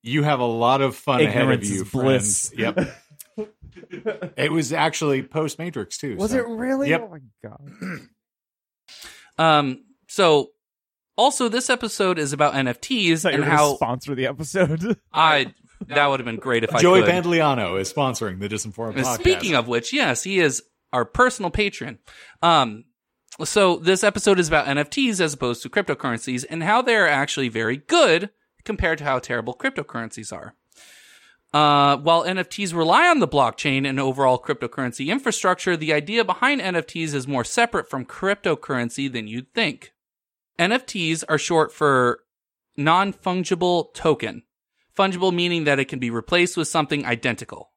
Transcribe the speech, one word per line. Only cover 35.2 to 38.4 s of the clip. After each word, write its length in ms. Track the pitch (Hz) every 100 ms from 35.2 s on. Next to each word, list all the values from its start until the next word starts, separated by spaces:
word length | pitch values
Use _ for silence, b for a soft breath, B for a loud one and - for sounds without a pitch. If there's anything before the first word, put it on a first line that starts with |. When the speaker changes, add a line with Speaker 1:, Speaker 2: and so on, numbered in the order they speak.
| 269 - 190 180 - 170
Speaker 3:
the 180 | 156
idea 300 | 151 151 226
behind 380 | 202 - 254 285
N 140 | 185 175
F 100 | 160
Ts 280 | 170 160
is 140 | 143 131
more 160 | 139
separate 460 | 117 - 233 190 -
from 160 | 135 123
cryptocurrency 1040 | - 190 202